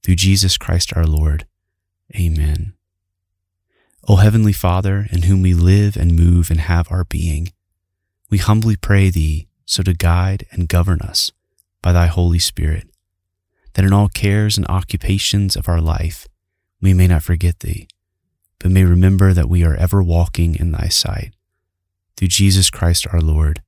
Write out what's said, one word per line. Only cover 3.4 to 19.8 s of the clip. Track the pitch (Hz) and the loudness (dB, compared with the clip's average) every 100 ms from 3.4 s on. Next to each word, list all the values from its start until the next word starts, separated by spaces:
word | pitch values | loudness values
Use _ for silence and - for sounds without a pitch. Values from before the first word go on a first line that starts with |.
| _ _ _ _ _ _ - | _ _ _ _ _ _ 0
O | 98 | 4
heavenly | 104 110 107 | 4 4 0
Father, | 98 90 90 98 98 104 | 0 -2 -2 -2 -4 -4
in | 87 | -2
whom | 85 95 | 0 2
we | 92 | 2
live | 87 87 98 104 101 | 2 4 4 2 0
and | 85 | 0
move | 82 85 87 82 | 2 4 2 2
and | 82 | -2
have | 78 85 85 | 0 -2 -2
our | 90 | -4
being, | 87 73 82 76 85 _ _ _ _ _ _ _ _ | -4 -4 -4 -4 -6 _ _ _ _ _ _ _ _
we | 104 | -2
humbly | - 107 110 104 | 0 0 0 -2
pray | - 101 98 | 0 2 2
thee | 87 78 78 - _ | 2 -2 -2 -8 _
so | - - | -10 -4
to | 95 | -2
guide | 85 87 87 95 98 - | 0 0 0 -2 -4 -8
and | - 85 | -8 -2
govern | 87 90 82 | 0 0 -2
us | - - - _ _ _ _ _ | -4 -6 -8 _ _ _ _ _
by | - | -2
thy | 87 85 | 2 2
Holy | 82 87 85 | 0 0 0
Spirit, | - - 78 78 - _ _ _ _ _ _ _ _ | -2 -4 -4 -4 -8 _ _ _ _ _ _ _ _
that | - | -2
in | 95 | 2
all | 98 104 | 4 2
cares | - 101 101 107 104 | 0 -2 0 0 -2
and | 92 | -2
occupations | 92 - - - 98 - 104 98 90 | -4 -4 -6 -2 -2 -2 -2 -2 -2
of | - | -2
our | 85 | -2
life | 82 85 85 - - _ _ _ _ _ | 0 -2 -4 -8 -18 _ _ _ _ _
we | 95 | 0
may | 92 92 | 4 4
not | 85 | 2
forget | - 87 87 85 | 0 -2 -2 -4
thee, | - 80 - _ _ _ _ _ _ _ | -8 -10 -12 _ _ _ _ _ _ _
but | 90 | 0
may | 92 | 4
remember | 92 87 92 95 95 | 4 4 4 4 4
that | 90 65 | 2 2
we | 87 | 2
are | 85 | 2
ever | 73 | 2